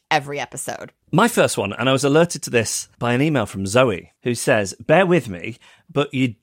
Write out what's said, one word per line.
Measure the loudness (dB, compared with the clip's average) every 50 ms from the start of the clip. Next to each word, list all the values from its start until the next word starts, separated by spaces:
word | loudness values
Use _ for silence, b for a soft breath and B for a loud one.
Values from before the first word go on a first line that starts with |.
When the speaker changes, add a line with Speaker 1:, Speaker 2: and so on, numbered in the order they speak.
| _ _
Speaker 1:
every | 0 0 0 -2 -8 -8
episode. | -10 -10 -10 -10 -10 -10 -10 -10 -14 -18 _ _ _ _
Speaker 2:
My | 2 2 2
first | 4 4 2 2 2 2
one, | -2 -4 -4 -4
and | -2 0 0
I |
was | 0 2 2
alerted | 4 4 4 4 2 0 -6 -6
to | -2
this | 0 0 0 0 -4 -8 -10 -12 _ -6
by | -2 0 0
an | 0
email | 0 0 0 0 -2
from | -4 -6 -6 -4
Zoe, | 0 2 2 4 2 0 -4 -8 _ _ _ -4
who | -4 -4
says, | -2 0 0 2 2 0 -2 -6 -8
"Bear | 0 2 2 4 4
with | 4 2 0 0
me, | -2 -8 -10 -10 -12 -14 b b b b b b -6
but | -4 -4 -4 -2 -2
you | -2 -2 -2 -2 -4